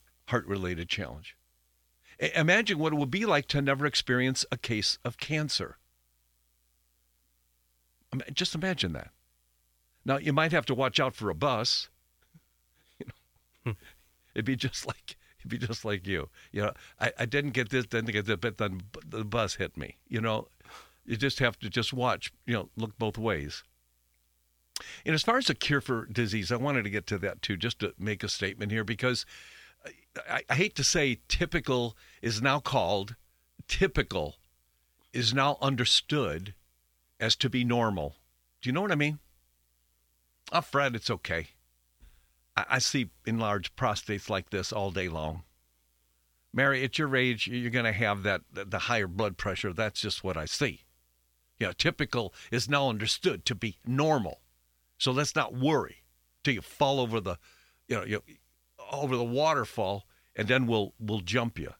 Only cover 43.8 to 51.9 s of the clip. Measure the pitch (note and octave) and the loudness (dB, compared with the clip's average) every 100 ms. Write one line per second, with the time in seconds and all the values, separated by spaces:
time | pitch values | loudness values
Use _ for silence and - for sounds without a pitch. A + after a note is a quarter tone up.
43.8 | A#2+ G2+ - G2+ - F#2+ - G2 - G#2+ | -2 0 -4 -6 -2 -4 -2 -4 -4 -4
44.8 | G2 F2+ F#2 D#2+ D#2 F2 - _ _ _ | -2 -2 -4 -4 -4 -6 -12 _ _ _
45.8 | _ _ _ _ _ _ _ A#2+ C#3 C3 | _ _ _ _ _ _ _ 0 2 2
46.8 | C3 - D3 C3 B2+ A2+ - B2 A#2+ B2 | 0 0 2 2 2 0 -2 -2 0 0
47.8 | A2+ G2+ G#2+ G2+ G2+ F2+ - F#2+ G2+ G2+ | 2 2 2 2 0 -2 -4 -12 -6 -4
48.8 | - A#2 F#2+ G2 G#2 F2 G2+ F2+ G2+ F2 | 0 0 0 0 -2 -2 -4 -4 -4 -2
49.8 | G#2+ - G#2 - F#2+ D#2+ D2+ - C3 - | -4 -4 -4 -4 -4 -4 -4 -2 -2 -4
50.8 | _ _ _ _ _ _ _ - G2 - | _ _ _ _ _ _ _ -6 -4 0
51.8 | D#3 | 0